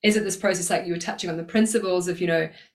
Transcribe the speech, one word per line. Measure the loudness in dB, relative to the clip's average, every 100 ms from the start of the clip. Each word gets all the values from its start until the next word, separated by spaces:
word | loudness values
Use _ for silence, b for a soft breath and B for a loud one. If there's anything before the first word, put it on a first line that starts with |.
is | 4 2
it |
this | 0 -2
process, | 0 0 0
like | -2 -2
you |
were | -6
touching | -4 -6 -6
on | -6
the |
principles | -2 2 2 2 0 0 0
of, | -2
you | 2
know, | 2 0 b b